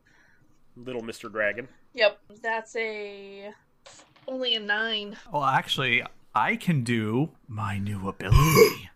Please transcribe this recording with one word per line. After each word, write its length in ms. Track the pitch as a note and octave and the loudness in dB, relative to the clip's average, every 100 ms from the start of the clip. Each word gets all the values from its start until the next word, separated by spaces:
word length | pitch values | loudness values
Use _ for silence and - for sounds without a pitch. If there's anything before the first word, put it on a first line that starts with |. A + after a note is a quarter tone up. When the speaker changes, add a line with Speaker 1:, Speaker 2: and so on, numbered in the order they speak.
| _ _ _ _ _ _ _ B2 | _ _ _ _ _ _ _ -18
Speaker 1:
little 260 | B2 B2 | -12 -10
Mister 260 | A2+ - A2+ | -10 -12 -8
Dragon. 380 | G#2+ G#2 G#2 C3+ - _ | -2 -2 -4 -10 -18 _
Speaker 2:
Yep, 260 | B3+ G#3 - - G#3 | 2 2 2 -14 -10
that's 340 | A3+ A3+ A3+ A#3 | -6 -4 -6 -8
a, 760 | A3 G#3+ G#3 G3+ G3 G3 G3+ - _ _ - - - _ - | -8 -8 -12 -14 -18 -16 -18 -18 _ _ -20 -20 -20 _ -10
only 260 | C4 B3 | -6 -2
a 60 | A3+ | -2
nine. 560 | G#3 G#3 A3+ G#3+ G3+ G#3+ - | -2 -2 -2 -4 -8 -14 -8
Speaker 3:
Well, 100 | D3 | -2
actually, 640 | C3 C#3+ - - C3 A#2+ - - - | 2 2 0 -2 2 0 -2 -10 -4
I 220 | G#2+ C3+ | 0 0
can 300 | A#3 - D3+ | 0 0 0
do 460 | A#2 A#2 G#2+ A#2+ D#3+ - - | 2 0 0 0 -2 -6 -12
my 300 | G#2+ G#2 G2+ | -8 -4 -4
new 300 | G2+ G2 F#2+ | -4 -6 -6
ability. 800 | - F#2 C#3 D#3 D3+ G#4+ - - | -6 4 6 8 8 8 6 -12